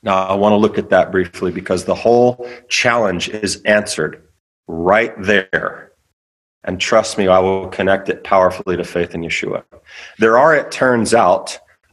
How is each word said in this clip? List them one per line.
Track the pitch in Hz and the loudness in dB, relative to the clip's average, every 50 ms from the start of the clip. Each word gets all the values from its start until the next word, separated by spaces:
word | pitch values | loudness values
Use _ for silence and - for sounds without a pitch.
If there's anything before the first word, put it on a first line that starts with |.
| _ | _
Now, | 107 98 95 95 95 | 0 0 0 0 0
I | 95 | 0
want | 101 101 104 107 | 2 2 4 4
to | 104 | 4
look | 107 104 - - | 2 2 0 -2
at | - - | -2 2
that | 101 92 87 - | 2 2 2 2
briefly | 92 95 92 87 _ - - 92 | 0 -2 -2 -2 _ -6 -6 -6
because | 85 92 90 - 95 87 - | -6 -6 -4 -4 -4 -4 -2
the | - 92 | -4 -6
whole | - - 120 117 120 123 123 123 - - - - - _ _ | -2 2 2 4 4 4 2 0 -2 -10 -16 -16 -18 _ _
challenge | - - - 123 117 120 113 101 90 87 85 - | -6 -2 0 0 0 0 0 -2 -2 -4 -6 -8
is | - 107 107 95 - - - | -8 -6 -6 -6 -6 -6 0
answered | 107 107 107 104 104 - - 78 76 76 - _ _ _ _ _ _ _ _ _ - | 2 2 2 2 -2 -6 -6 -6 -6 -6 -12 _ _ _ _ _ _ _ _ _ -12
right | 82 80 85 90 98 107 117 117 - - | -8 -6 0 2 2 2 2 -2 -6 -8
there. | 95 92 107 98 95 - - 80 - - - - - _ _ _ _ _ _ _ _ _ _ _ _ _ _ _ _ | -2 0 0 0 0 -2 -4 -4 -4 -4 -10 -12 -20 _ _ _ _ _ _ _ _ _ _ _ _ _ _ _ _
And | - 92 90 | -10 -8 -6
trust | - - - 110 107 - - - | -4 0 2 2 2 0 -2 -2
me, | 101 92 | 2 4
I | 90 92 | 4 4
will | 92 95 95 95 95 92 | 4 2 0 -2 -4 -8
connect | - - 98 95 98 95 - - | -6 -4 0 0 0 0 -2 -6
it | - - - | -8 -8 -4
powerfully | - 98 95 92 90 90 - - - 90 87 | 0 2 4 4 4 2 -2 -6 -4 -4 -4
to | 87 | -4
faith | - - 87 87 85 - | -4 -4 -4 -4 -4 -6
in | 85 | -10
Yeshua. | 82 80 - - - - - - - _ - - _ _ - - - - - _ | -8 -6 -6 -6 -6 -6 -8 -8 -10 _ -20 -20 _ _ -20 -20 -20 -20 -6 _
There | 110 113 113 120 | 2 4 6 6
are, | 139 160 160 | 6 6 4
it | 143 - - | 2 0 -4
turns | - - 135 131 123 117 110 - 113 | -4 0 0 2 2 2 0 2 2
out, | 113 110 90 92 95 - - - - _ _ _ _ _ _ | 4 4 4 2 2 0 -8 -16 -16 _ _ _ _ _ _